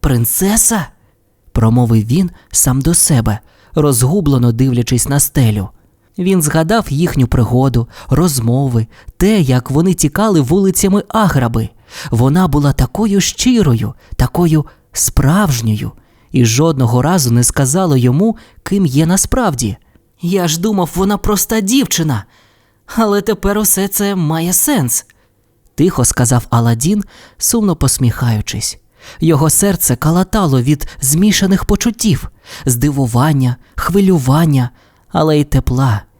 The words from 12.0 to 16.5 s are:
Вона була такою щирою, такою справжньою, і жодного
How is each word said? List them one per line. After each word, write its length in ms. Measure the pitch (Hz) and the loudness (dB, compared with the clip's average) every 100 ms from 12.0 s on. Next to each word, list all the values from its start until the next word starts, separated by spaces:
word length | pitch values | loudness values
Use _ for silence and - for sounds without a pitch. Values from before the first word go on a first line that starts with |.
| - | -6
Вона 380 | 113 127 160 185 | 0 2 2 2
була 240 | 143 143 | 2 2
такою 480 | - 139 - 220 196 | 0 -2 0 0 0
щирою, 760 | 175 - 247 240 170 113 117 - - - | -2 -2 0 2 2 0 -2 -10 -18 -4
такою 500 | 127 - 175 156 143 - _ | -2 2 2 2 -2 -12 _
справжньою, 1000 | - - - 135 180 202 123 113 107 110 - _ _ _ | -6 -2 0 2 2 0 0 -2 -4 -6 -12 _ _ _
і 120 | - | 0
жодного 580 | 117 | 2